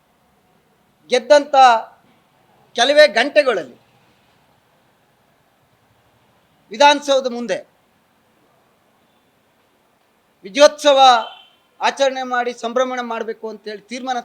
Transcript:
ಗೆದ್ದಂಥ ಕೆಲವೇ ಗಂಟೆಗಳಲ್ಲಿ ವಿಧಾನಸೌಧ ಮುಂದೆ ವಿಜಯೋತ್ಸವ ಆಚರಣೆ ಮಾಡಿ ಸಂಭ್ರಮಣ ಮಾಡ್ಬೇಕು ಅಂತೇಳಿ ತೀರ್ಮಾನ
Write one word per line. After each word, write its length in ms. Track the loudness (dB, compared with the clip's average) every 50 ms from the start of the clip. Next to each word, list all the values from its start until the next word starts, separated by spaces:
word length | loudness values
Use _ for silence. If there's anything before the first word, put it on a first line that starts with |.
| _ _ _ _ _ _ _ _ _ _ _ _ _ _ _ _ _ _ _ _ _ -4
ಗೆದ್ದಂಥ 440 | -4 -4 2 2 2 2 2 2 2 4 4 4 4 2 -2 -10 _ _ _ _ _ _ _ _ _ _ _ _ _ _ _ _ -4
ಕೆಲವೇ 280 | -4 -2 2 4 4 4 4 4
ಗಂಟೆಗಳಲ್ಲಿ 640 | -2 -2 0 0 0 0 0 -2 -4 -6 -12 -18 _ _ _ _ _ _ _ _ _ _ _ _ _ _ _ _ _ _ _ _ _ _ _ _ _ _ _ _ _ _ _ _ _ _ _ _ _ _ _ _ _ _ _ _ _ _ _ _ _ _ _ _ _ _ _ _ _ _ -10
ವಿಧಾನಸೌಧ 560 | -2 2 4 4 4 2 -2 -2 -2 -2 -2 -4 -8
ಮುಂದೆ 220 | -8 -8 -8 -8 -10 -10 _ _ _ _ _ _ _ _ _ _ _ _ _ _ _ _ _ _ _ _ _ _ _ _ _ _ _ _ _ _ _ _ _ _ _ _ _ _ _ _ _ _ _ _ _ _ _ _ _ _ _ _ _ _ _ -18
ವಿಜಯೋತ್ಸವ 560 | -6 0 2 2 2 2 2 0 2 4 6 6 6 4 4 0 -6 -14 -20 -20 _ _ _ _ _ _ -6 -6 -4
ಆಚರಣೆ 360 | -2 -2 -2 -2 -4 -6 -8 -6 -6
ಮಾಡಿ 160 | -4 -4 -6 -8 -8
ಸಂಭ್ರಮಣ 380 | -10 -6 -4 -4 -4 -4 -4 -8 -8 -8
ಮಾಡ್ಬೇಕು 340 | -8 -10 -10 -12 -12 -14 -14 -16
ಅಂತೇಳಿ 300 | -16 -16 -16 -16 -16 -16 _ -16
ತೀರ್ಮಾನ 300 | -16 -12 -10 -8 -8 -8